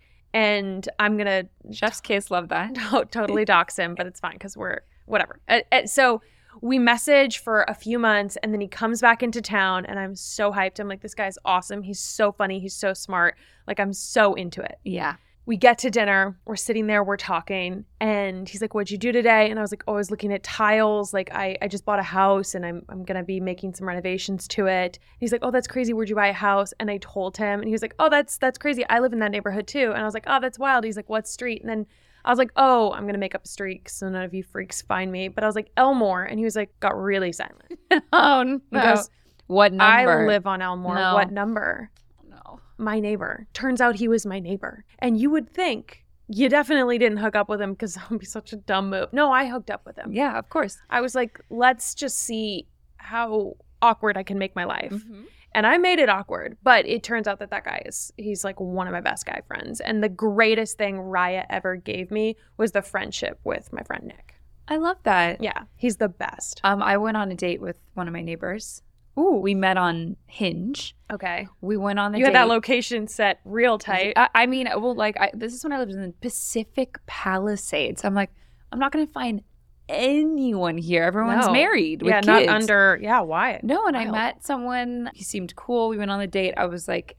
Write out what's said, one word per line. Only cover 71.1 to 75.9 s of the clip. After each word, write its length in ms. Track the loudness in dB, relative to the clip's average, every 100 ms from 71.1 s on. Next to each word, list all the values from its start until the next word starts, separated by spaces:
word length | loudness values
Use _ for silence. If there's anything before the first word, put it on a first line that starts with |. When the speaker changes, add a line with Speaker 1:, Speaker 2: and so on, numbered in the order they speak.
Speaker 1:
Okay. 360 | -8 -6 -6 -8 -10
Speaker 2:
We 160 | -4 -2
went 220 | 0 0
on 140 | 0
the 40 | 2
Speaker 1:
You 80 | 6
had 80 |
that 120 | 6 6
Speaker 2:
date. 40 |
Speaker 1:
location 580 | 4 2 0 0 -6 -6
set 320 | 0 0 0 -4
real 320 | 2 2 2
tight. 360 | 0 0 2 4
Speaker 2:
I, 140 | 6
I 120 | 6 4
mean, 200 | 2 -2 -2
well, 200 | -2 0
like, 220 | -2 0
I, 100 | -2 -2
this 180 | -10
is 100 | -8
when 80 | -6
I 60 | -4
lived 140 | -4